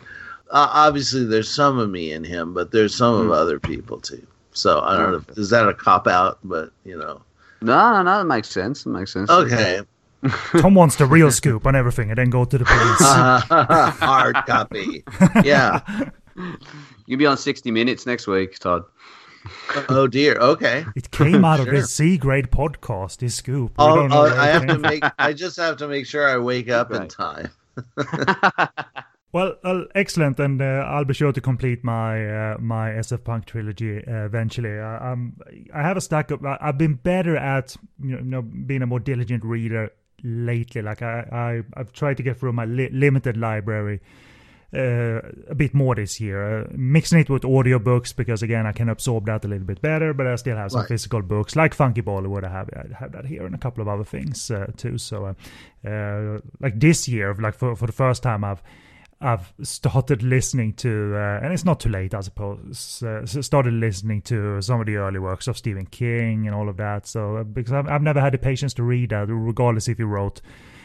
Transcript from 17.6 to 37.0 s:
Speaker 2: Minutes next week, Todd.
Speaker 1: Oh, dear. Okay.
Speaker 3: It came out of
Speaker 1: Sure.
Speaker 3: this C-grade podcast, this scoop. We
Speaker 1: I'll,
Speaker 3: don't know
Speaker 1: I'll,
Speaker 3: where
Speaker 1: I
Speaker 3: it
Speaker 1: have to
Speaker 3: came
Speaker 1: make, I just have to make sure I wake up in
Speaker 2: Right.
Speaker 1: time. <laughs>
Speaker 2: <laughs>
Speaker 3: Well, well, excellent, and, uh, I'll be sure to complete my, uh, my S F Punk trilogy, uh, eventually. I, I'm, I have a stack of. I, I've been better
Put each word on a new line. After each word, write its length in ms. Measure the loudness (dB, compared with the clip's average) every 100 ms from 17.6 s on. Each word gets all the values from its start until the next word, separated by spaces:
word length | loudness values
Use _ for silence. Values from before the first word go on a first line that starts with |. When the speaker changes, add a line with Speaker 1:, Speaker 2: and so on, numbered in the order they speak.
| -2
Speaker 2:
Minutes 360 | 0 2 0 -4
next 200 | -4 0
week, 320 | 0 0 -4
Todd. 260 | -2 -2 -4 _ -20 -20 -20 -20 -20 -14 -8 -4 0
Speaker 1:
Oh, 180 | 2 4
dear. 300 | 4 2 4
Okay. 480 | 4 4 2 0 -4
Speaker 3:
It 160 | -10 -4
came 340 | 2 6 6
out 140 | 6 4
of 80 | 2
Speaker 1:
Sure. 80 |
Speaker 3:
this 180 | 0 0
C-grade 600 | 2 2 2 2 0 0
podcast, 640 | 0 0 -4 -8 -6 -8 -6
this 160 | -6
scoop. 380 | -6 -6 -4 -2 4
We 80 |
Speaker 1:
I'll, 120 | 6 6
Speaker 3:
don't 140 | 6
know 60 | 6
Speaker 1:
I'll, 140 | 6
Speaker 3:
where 80 | 6
Speaker 1:
I 80 | 4
Speaker 3:
it 40 |
Speaker 1:
have 100 | 4
to 40 | 2
Speaker 3:
came 120 | 0
Speaker 1:
make, 220 | 0 0 -2 0
I 140 | -2
just 240 | -2 -6 -4
have 200 | -4 -4
to 100 | -4
make 180 | -6 -4
sure 220 | 0 2
I 100 | 2
wake 300 | 0 -2 0
up 220 | 0 0
in 60 | -4
Speaker 2:
Right. 100 | -8
Speaker 1:
time. 380 | -8 -8 -8 -14 -16 _ -16 -10 -8
<laughs> 720 | -6 -2 0 2 2 2 -2
Speaker 2:
<laughs> 0 | -4 -14 -16 -20 _ _
Speaker 3:
Well, 200 | -4 -4 -4
well, 220 | -4 -4 -4
excellent, 440 | -4 -2 0 0 0
and, 200 | -2 0
uh, 240 | -2 -2 -2
I'll 200 | -2 -2
be 80 |
sure 180 | 0 0
to 80 | 0
complete 420 | -2 -2 -2 -2
my, 720 | -2 -2 -2 -4 -4 -4 -4
uh, 60 | -4
my 360 | -4 -4 -4
S 180 | -4 -6
F 120 | -6
Punk 220 | -6 -8 -8
trilogy, 500 | -10 -8 -6 -6 -8 -8
uh, 200 | -6 -4
eventually. 520 | -4 -4 -4 -6 -8
I, 320 | -10 -10 -8
I'm, 280 | -6 -8 -12 -20 -20 -12
I 60 | -4
have 160 | -2 -2
a 60 |
stack 280 | -2 -4 -4
of. 140 | -6
I, 140 | -6 -6
I've 160 | -4 0
been 200 | 0
better 380 | 0